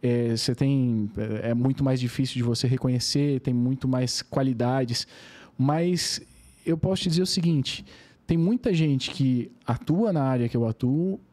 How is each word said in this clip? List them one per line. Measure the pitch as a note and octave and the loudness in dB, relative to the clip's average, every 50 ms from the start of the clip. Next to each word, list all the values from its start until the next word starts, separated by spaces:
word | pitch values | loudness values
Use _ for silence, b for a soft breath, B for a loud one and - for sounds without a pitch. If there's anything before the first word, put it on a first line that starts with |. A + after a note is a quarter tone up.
| - | 0
é, | B2 A#2+ A#2+ A#2+ A#2 A#2 A2 | 0 0 2 0 0 -2 -2
você | - - B2 | 0 -2 0
tem, | - C#3 C3+ C#3 C3+ B2+ B2 A#2 A2 G#2 G#2 - G#2 | 0 2 2 2 2 2 2 2 0 -2 -4 -4 -6
é, | G#2+ A2 A2 G#2+ - A#2 | -6 -4 -4 -4 -2 -2
é | A#2 | 0
muito | A#2+ B2 C3+ C3+ - C#3 | 2 2 0 0 2 0
mais | C3+ C3 B2+ | 0 0 0
difícil | B2 A#2+ - - C3+ B2+ - | -2 -4 -2 -2 -4 -2 -2
de | B2 A#2+ | -2 0
você | A#2+ A#2 - - B2+ | 0 0 0 0 0
reconhecer, | C3 - - C3 B2+ B2 A#2+ - - C#3+ C#3+ D3 C#3 C3 | 0 0 0 0 0 0 -2 -2 0 0 0 2 0 0
tem | - - B2 | -2 0 0
muito | A#2+ A#2+ B2+ C3+ C3 - C3 | 0 2 0 0 -2 -2 -2
mais | C3 B2+ B2+ A#2+ - - | 0 0 0 -2 -4 -6
qualidades. | - _ - C#3+ C3+ C3+ B2+ A2+ A#2+ B2 B2+ C3+ C3 A#2 A#2 - - B B B B B B B B B B - | -8 _ -2 0 0 0 0 0 0 0 0 0 0 -2 -4 -6 -6 B B B B B B B B B B 0
Mas | C3 C#3 D3 D#3+ E3+ F3+ F3+ E3+ - - - - - - - - - - - _ _ | 0 0 2 2 0 0 0 0 -2 -4 -6 -6 -10 -14 -20 -20 -20 -20 -20 _ _
eu | - E3 D#3+ | -2 -2 0
posso | - F#3 F#3+ F#3+ - | 0 0 0 0 0
te | F#3 | 0
dizer | D#3+ E3+ F#3 | 2 2 0
o | F#3+ | 0
seguinte: | - - E3 E3+ E3 C#3+ C3 - - - B B B B B B B B _ - | 0 0 2 2 2 2 0 -2 -6 -10 B B B B B B B B _ -2
tem | E3+ E3 | 0 2
muita | E3 F3+ A#3 B3 - B3 F#3+ | 2 2 0 0 0 0 2
gente | D#3+ D#3+ D3+ C#3 C3 - - | 2 2 2 2 0 -2 -4
que | - - C#3+ C3 B2+ B2 A#2 - - - _ | -2 0 2 2 2 2 -2 -4 -10 -18 _
atua | - A#2+ B2+ - - D3+ F3+ A3+ A3 F#3 | -4 -4 -4 0 0 0 2 2 2 2
na | D3+ C3+ | 2 0
área | C3+ C3 B2 A#2+ A#2 | 2 2 0 0 0
que | - | 0
eu | A#2+ A#2 A2+ | 0 0 0
atuo | A2 _ - B2+ C3+ D#3 F3 F#3+ F#3+ G3+ - _ | -2 _ 0 0 2 2 0 -2 -4 -6 -10 _